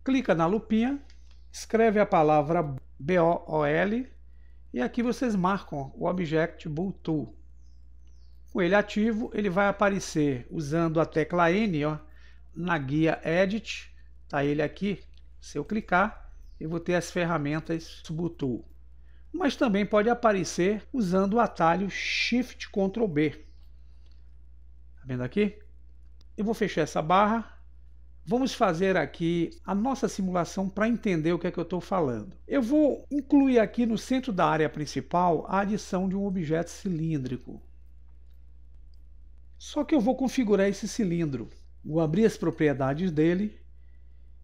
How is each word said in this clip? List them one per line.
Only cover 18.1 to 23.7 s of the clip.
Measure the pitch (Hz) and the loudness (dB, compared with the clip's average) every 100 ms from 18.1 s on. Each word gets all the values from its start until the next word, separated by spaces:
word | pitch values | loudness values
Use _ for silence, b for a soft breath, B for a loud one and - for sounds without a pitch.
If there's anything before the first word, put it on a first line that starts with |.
Bull | 156 170 | -6 -4
Tool. | - 135 113 - - - - b b b | -4 -4 -4 -8 -20 -20 -20 b b b
Mas | 320 294 - | -2 -2 2
também | 269 196 208 | 2 2 2
pode | 208 214 | 2 2
aparecer | 233 226 202 151 - 180 214 - | 2 2 2 -2 0 0 0 -4
usando | 269 185 185 196 | -4 0 2 2
o | 226 | 2
atalho | 214 - 165 175 196 | 0 2 2 2 0
Shift | - - - - 240 247 - - | -4 -4 -2 0 0 -2 -8 -6
Ctrl | 208 196 220 220 | 0 0 0 0
B. | 151 151 - - - - | 2 0 -2 -18 -20 -20